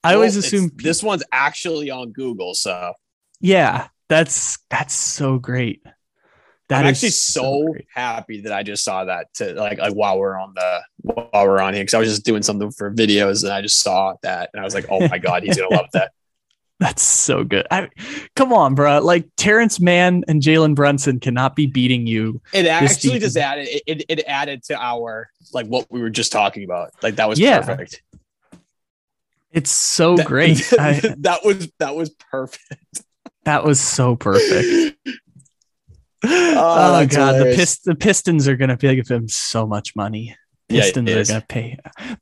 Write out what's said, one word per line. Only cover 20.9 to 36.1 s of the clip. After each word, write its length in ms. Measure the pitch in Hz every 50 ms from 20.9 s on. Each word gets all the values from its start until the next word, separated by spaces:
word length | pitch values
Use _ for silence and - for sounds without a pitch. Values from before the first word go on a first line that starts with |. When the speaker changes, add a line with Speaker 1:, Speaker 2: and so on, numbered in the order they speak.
| 143 139 - 143 127 127
Speaker 1:
cannot 360 | - 135 120 123 131 131 -
be 120 | - 147
beating 400 | 135 135 131 123 123 127 120 117
you 340 | 113 113 110 110 113 117 - - - 190
Speaker 2:
It 100 | 196 175
Speaker 1:
this 80 | 160
Speaker 2:
actually 400 | 160 170 143 135 - - - - 254 226
Speaker 1:
deep. 20 |
Speaker 2:
just 160 | 214 147 131
added, 300 | 160 143 135 143 147 143 120
it, 140 | 131 147 -
it, 200 | 156 160 147 156 -
it 100 | 165 156 -
added 380 | 147 139 139 147 143 139 120 -
to 120 | - 147
our, 540 | - 123 123 120 120 117 117 110 110 113 - _ _ _ _ -
like, 140 | 127 113
what 180 | 104 123 127 113 -
we 100 | 120 123
were 80 | 117 113
just 220 | 107 120 110 -
talking 320 | - 107 104 101 - 104 98
about. 260 | 90 90 87 85 - _ _ -
Like, 140 | 113 101
that 120 | 110 110 107
was 80 | 110 151
Speaker 1:
Yeah. 220 | 214 277 226 135
Speaker 2:
perfect. 400 | - - - - - - - - _ _ _ _ _ _ _ _ _ _ _ _ _ _ _ _ _ _ _ _ _ _ _ _ _ _ _ _ _ _
Speaker 1:
It's 180 | 160 165 131 -
so 460 | - - - - - - 160 170 180
Speaker 2:
That, 100 | 165 151
Speaker 1:
great. 480 | - 127 135 165 165 156 - - - 240
Speaker 2:
<laughs> 60 | 202
Speaker 1:
I 140 | 147 147 143 143 220 220 - 143
Speaker 2:
that 260 | 165 180 175 - -
was, 260 | 208 196 190 170 - _
that 180 | - 156 139 147
was 140 | 160 165 147
perfect. 920 | - _ _ _ - 135 131 127 - - _ - 143 - _ _ - - - _ _ _ - - - _ -
Speaker 1:
That 180 | 156 147 - -
was 160 | 151 139 127
so 360 | - - - - 127 123 120
perfect. 840 | 120 - 104 95 466 440 - - - - 349 349 339 330 294 - _ -
Speaker 2:
<laughs> 40 | 269 - - _ _ _ _ _ _ _ _ _ _ _ _ _ _ _ _ _ _